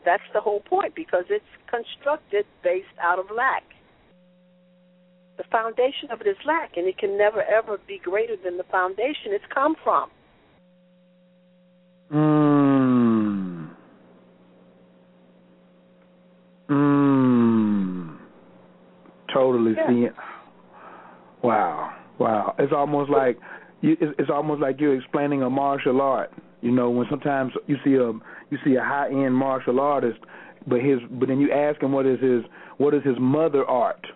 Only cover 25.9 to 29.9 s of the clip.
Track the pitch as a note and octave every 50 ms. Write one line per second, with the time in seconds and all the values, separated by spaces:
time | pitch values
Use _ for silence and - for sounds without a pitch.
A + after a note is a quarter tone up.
25.9 | B2 C3 C#3 C#3 C3 A2 F2 - - - - - - _ - A#2+ B2 B2+ B2 A#2+
26.9 | A#2+ B2 A#2+ - D3 C3+ - D3+ C#3 C3+ C3 B2 - - - - D3 B2+ - C#3+
27.9 | C3+ C3 B2 A#2 A2 A2 - - - - - _ D3 C3 - D3+ B2+ B2 B2 A#2+
28.9 | C#3 C#3+ C#3+ - C3+ C3+ C#3 C3 B2+ C3 C3+ C3+ C3 B2+ - C3 B2 C3 B2 C#3+